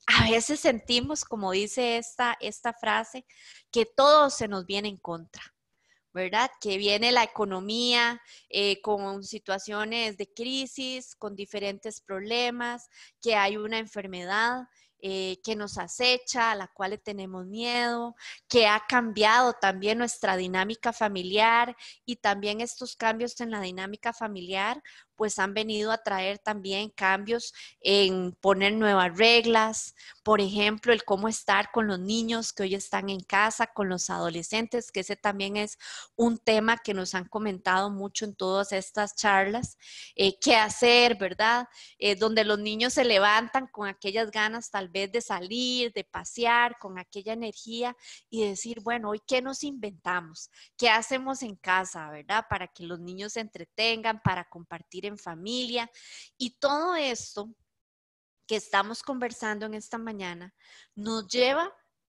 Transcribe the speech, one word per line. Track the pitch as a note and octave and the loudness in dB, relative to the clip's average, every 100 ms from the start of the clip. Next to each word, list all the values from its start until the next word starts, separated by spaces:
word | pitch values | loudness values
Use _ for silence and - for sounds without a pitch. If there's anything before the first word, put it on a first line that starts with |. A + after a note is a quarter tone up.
| - | 2
a | - A3 | 4 6
veces | A3+ A#3 D4 | 4 2 2
sentimos, | E4 A#3 - A#3+ C4 D4+ | 2 2 0 0 0 -4
como | - A3+ F#3+ | -6 -4 -2
dice | F#3+ G#3 - A#3+ A#3 | 0 -2 -2 0 -2
esta, | A#3 - B3 A3+ | -4 -2 -2 -2
esta | G#3+ G#3 A#3+ | -6 -8 -8
frase, | A3+ A3 G#3+ A3+ B3+ - _ - - _ | -4 -2 -2 -2 -10 -20 _ -20 -20 _
que | A#3 A3+ | 0 2
todo | - C#4 D4+ C#4+ | 6 8 8 6
se | - A3 | 2 -4
nos | G3 F3 | -4 -4
viene | G3+ G#3 | -4 -4
en | G3 | -6
contra, | - E3+ E3 - - _ _ _ _ _ _ | -8 -10 -12 -20 -20 _ _ _ _ _ _
¿verdad? | F3 F#3 G#3 C4 - | -6 -2 0 0 -2
Que | G#3+ G3 | -4 0
viene | G3+ G#3 A#3 | 2 2 4
la | B3 | 4
economía, | A3+ - G#3 F#3+ G3 A3+ A#3+ A#3+ A#3 A#3 - - _ | 2 0 -4 -4 -4 -2 2 2 2 -2 -10 -20 _
eh, | - G3+ G3 | -2 0 0
con | - G#3 G3 G3 | -2 -2 -4 -8
situaciones | G3 A3 - G3 G3+ G#3 G#3+ A#3 A3+ G3+ | -10 -12 -6 -6 -4 -6 -4 -4 -4 -6
de | G3+ | -10
crisis, | - A#3 C4+ C4 - B3+ B3+ B3+ - | -8 -6 -4 -6 -8 -8 -8 -12 -14
con | G#3+ G3+ | -12 -10
diferentes | G3+ G#3 G3+ G3 A3 - | -10 -6 -6 -6 -10 -14
problemas, | - F#3+ G3+ A#3 A#3+ A#3+ A#3+ A#3+ - - - _ | -10 -10 -4 -2 -2 -2 -6 -8 -14 -20 -20 _
que | A#3 G#3+ | 0 2
hay | G3 G#3+ | 2 0
una | G#3+ A3+ | -4 -4
enfermedad, | A3 G#3 F#3+ F3+ F3+ G3+ A#3 B3+ B3 _ _ _ | -4 -8 -10 -10 -4 0 0 -2 -8 _ _ _
eh, | G3 F#3+ F#3 F#3 | -6 -4 -4 -6
que | - A3 | -6 -6
nos | G3+ - | -6 -8
acecha, | F3 - B3 B3 - B3+ A#3 | -8 0 2 2 0 0 0
a | G#3 | 0
la | F#3 | -6
cual | - F#3+ | -6 -6
le | G3 | -6
tenemos | - G3+ F#3+ F#3 F#3 | -8 -10 -10 -10 -10
miedo, | G#3+ A#3+ A#3+ A#3+ A#3 A#3+ A#3 - - - | -6 -2 0 0 -2 -6 -10 -18 -18 2
que | A#3+ G#3+ | 6 6
ha | G#3+ - | 6 4
cambiado | B3+ A#3 G3+ G#3+ A#3 B3+ | 2 2 4 6 8 6
también | A#3 G3 F#3+ G3+ A3+ | 4 0 2 0 0
nuestra | A#3+ - G3+ F#3 | -2 -2 -2 0
dinámica | F#3 F#3 G3 A3+ A#3+ | 0 0 -2 -2 -4
familiar | - G#3+ G3 F3+ G3+ A3 A#3 A#3+ A#3+ - - | 0 -2 -2 0 4 4 4 2 -4 -18 -14
y | - A#3+ | -10 -2
también | G#3 G3+ G#3 G#3 | 0 0 -2 -4
estos | A#3 - B3 - | -6 -8 -12 -4
cambios | A3+ A3+ A#3+ - | -2 0 -4 -6
en | A#3 | -6
la | A3 | -6
dinámica | F#3 F#3 F#3+ G#3 A#3 | -6 -8 -10 -8 -8
familiar, | - A3+ G3 F3+ F#3+ G3+ A#3+ - - _ - | -6 -6 -8 -4 -2 -2 -4 -10 -20 _ -4
pues | G#3+ G#3 | -2 0
han | G3 | -2
venido | G3+ A3 G#3+ G#3+ | 0 -2 -2 0
a | A3 | -2
traer | - F#3+ F#3+ G3+ | -2 -2 -2 -4
también | - G#3 F#3+ G3 G#3+ | -4 -4 -4 -4 -6
cambios | - F#3+ G3 G3+ A#3 - - - _ | 0 2 2 0 -4 -4 -14 -20 _
en | - G3+ F#3+ F#3 F3+ - | 4 6 6 4 -2 0
poner | F#3+ F#3+ G3 | 4 4 4
nuevas | G#3+ G#3+ G3 F3+ E3+ | 4 4 6 4 6
reglas, | A3+ A#3 A3+ A3+ A3 A3 - - - - | 8 8 6 4 4 -2 -10 -14 -20 -6
por | - G#3+ | 2 4
ejemplo, | G3 G#3 G#3 G#3+ A#3+ | 4 2 0 2 2
el | A3+ | 2
cómo | - G3 G#3+ | 2 0 0
estar | A3 - G3 G#3 | -2 2 2 2
con | - G#3+ | 0 0
los | F#3+ | 0
niños | F#3 A3+ A3+ A#3 - | -2 -2 0 -2 -4
que | - | -4
hoy | G3 | -4
están | G3 - G3 F#3+ | -4 -4 -4 -4
en | G3 | -6
casa, | F3+ G3 G#3+ - A3+ | 0 2 2 2 -2
con | - G3 | -2 -2
los | F3+ - | -2 -4
adolescentes, | F3+ E3+ E3+ E3+ G#3+ A3+ A#3+ - | -4 -4 -4 -4 -4 -2 -4 -6
que | - | -6
ese | F#3 G3+ | -6 -4
también | G#3 G3+ G3 G#3 | -2 -2 -4 -4
es | G#3 - - - - - | -6 -8 -16 -16 -8 0
un | A#3 A3+ | 2 2
tema | - A3 A3 A#3 | 2 4 4 0
que | - | -2
nos | F#3+ F#3 F#3+ | -4 -4 -6
han | F3+ | -6
comentado | G#3+ G#3+ F#3 F#3 F#3 G3+ | -4 -4 -2 0 2 0
mucho | G3 G3 - | -4 -8 -6
en | G#3+ | -8
todas | - F#3 F#3+ G3+ | -4 -2 0 0
estas | G3 F#3+ - G#3 | -4 -4 -4 -4
charlas, | - G#3+ G3 G3 A3 C4 - - - - - | 0 4 4 4 -2 -6 -12 -20 -18 -8 0
eh, | G3 F#4 | 2 2
qué | - A#3 | 4 6
hacer, | G#3+ - A#3+ A#3+ A#3+ A3 | 4 4 6 8 6 4
¿verdad? | F#3+ F#3 A3 A#3+ B3 - - _ | -2 0 2 2 -2 -12 -20 _
Eh, | G#3 G3 | 0 2
donde | A3 A3 G#3 | 2 4 2
los | G#3 | 2
niños | G#3 G#3+ A#3+ | 0 -2 0
se | D4 | 2
levantan | B3 G3+ G3+ G#3+ A3+ - C4 | 4 6 6 4 2 -2 -4
con | - G3+ | -6 -8
aquellas | F#3+ G3+ G#3 A3 | -6 -4 -2 -2
ganas | G#3+ G#3+ A3+ - | -2 -2 -4 -8
tal | G3+ F#3+ | -8 -6
vez | F3+ G3 | -6 -4
de | A3+ | -4
salir, | - G3 F3+ A#3+ B3 B3 A#3+ | -4 -6 -6 -4 -2 -2 -4
de | G#3 F#3 | -4 -10
pasear, | E3+ F3 - A#3 A#3 A#3+ A#3+ | -10 -10 -4 2 4 2 -2
con | G3+ F#3 | -12 -14
aquella | F3+ G3+ G3 | -14 -12 -8
energía | A3+ A3+ - - A#3 A#3+ A#3+ - - _ | -8 -8 -12 -10 -6 -6 -8 -18 -20 _
y | A3+ G#3 | -4 -2
decir, | F#3+ A3+ A3+ | -4 -10 -8
"Bueno, | G#3 A#3+ G#3+ | -4 -4 -4
¿hoy | G#3 - | -6 -2
qué | B3+ | -2
nos | B3+ C4+ D4 | -2 -6 -8
inventamos? | C#4 G#3+ F3 - F3+ E3 E3 - _ - - | -8 -10 -8 -4 -4 -6 -14 -20 _ -20 0
¿Qué | A#3+ | 4
hacemos | A3 A3+ C4 C4 C4 | 4 2 -4 -4 -6
en | A#3+ F#3+ | -8 -6
casa, | - F#3 F#3 F3 D#3 | 0 0 0 -8 -12
verdad? | D3+ D3 G#3 A3+ | -12 -4 -4 -2
Para | G3 F3+ | -6 -8
que | - E3+ | -14 -12
los | E3+ | -12
niños | F3 F#3 G#3 | -12 -12 -10
se | A#3 | -8
entretengan, | A3 F3 E3+ - A3+ A3+ A3+ A3 | -10 -12 -12 -2 0 0 -2 -2
para | - F3+ F3 | -2 -2 -6
compartir | E3+ F3 E3+ - F3+ G3+ | -16 -16 -16 -14 -12 -10
en | G#3 | -10
familia". | - E3 F#3+ B3 B3 A#3+ A#3 - - - - - | -12 -12 -8 -6 -4 -4 -6 -10 -20 -20 -20 -8
Y | B3+ - | -8 -2
todo | C#4+ C#4+ E4+ E4+ | -2 0 -2 -2
esto | C#4 A#3 - - G#3+ A3+ _ _ _ _ _ _ _ _ - | -2 -4 -8 -12 -14 -16 _ _ _ _ _ _ _ _ -6
que | A3 | -6
estamos | - G3 G3+ A#3 | 0 0 0 -4
conversando | - C4 A#3+ A#3 A3 G#3+ A3 | -8 -6 -6 -6 -6 -6 -6
en | G#3+ | -10
esta | - A#3 | -10 -10
mañana | A3+ G#3 F#3 F3 F3+ _ _ - _ - | -8 -8 -8 -10 -14 _ _ -20 _ -10
nos | G#3 A3+ F#3+ | -6 -6 -2
lleva | B3 B3 C#4+ F4+ - _ _ _ | 2 4 2 -2 -6 _ _ _